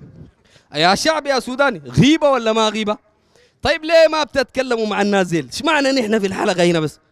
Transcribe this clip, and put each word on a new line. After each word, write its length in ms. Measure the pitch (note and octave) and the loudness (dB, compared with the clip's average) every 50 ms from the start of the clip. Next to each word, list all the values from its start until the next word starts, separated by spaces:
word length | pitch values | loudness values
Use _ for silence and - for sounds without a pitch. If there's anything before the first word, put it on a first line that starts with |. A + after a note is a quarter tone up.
| - - - - - - _ _ _ _ _ _ _ _ - | -20 -20 -20 -20 -20 -20 _ _ _ _ _ _ _ _ -4
يا 200 | D3 D#3 F3 G3 | 0 2 2 2
شعب 320 | G#3+ - D#4 D#4 D#4 C#4+ C#4+ | 2 0 -2 -2 -2 -2 -2
يا 120 | C#4 B3+ | -2 -2
سوداني، 420 | - - B3+ B3 C#4+ C#4 A#3 D#3+ C#3+ | -2 -6 -2 0 0 0 0 -4 -12
غيبة 440 | B2+ A#2 B2 F#3+ C4+ D#4 D#4+ D4+ C#4+ | -6 0 2 4 4 4 4 2 2
ولا 240 | C4+ B3+ A#3 A3 A3 | 0 2 0 0 0
ما 160 | A3+ A3 G#3+ | 0 0 0
غيبة؟ 280 | G#3 A3 A3 G3+ G#3+ - _ _ _ _ _ _ _ _ _ _ _ _ | -2 -4 -4 -4 -6 -6 _ _ _ _ _ _ _ _ _ _ _ _
طيب 240 | - A#3+ D#4 E4 D#4 | -4 -4 -2 -2 -2
ليه 220 | D#4 E4 E4 D#4+ D#4+ | 2 4 4 6 4
ما 160 | D#4 D#4 D4+ | 2 0 -4
بتتكلموا 600 | - - C#4 B3+ - _ B3+ C4 C4 A#3+ A3+ A3 | -2 -2 -4 -4 -2 _ -6 -4 -2 -2 -2 -2
مع 160 | G#3 G3+ F#3+ | -4 -2 -2
الناس 260 | G3+ G3+ G3+ G3 F#3+ F3+ | 0 2 2 2 0 0
زيل؟ 180 | E3+ E3 C#3 | -2 -4 -4
ايش 180 | B2 - - - | -4 -10 -6 -2
معنى 280 | D#4+ D#4+ D4 C#4 C4+ | 0 0 0 0 0
نحن 280 | C4+ C4+ A#3 G#3 A3 A3 | 0 0 0 0 -2 -2
في 80 | F#3+ F#3+ | -2 -4
الحلقة 360 | F#3+ - - G#3+ F#3 F3 F3 | -4 -4 -4 -2 0 2 2
هنا 160 | F3 E3+ E3 | 2 2 0
بس؟ 200 | D#3 D3 - _ _ _ | -2 -4 -8 _ _ _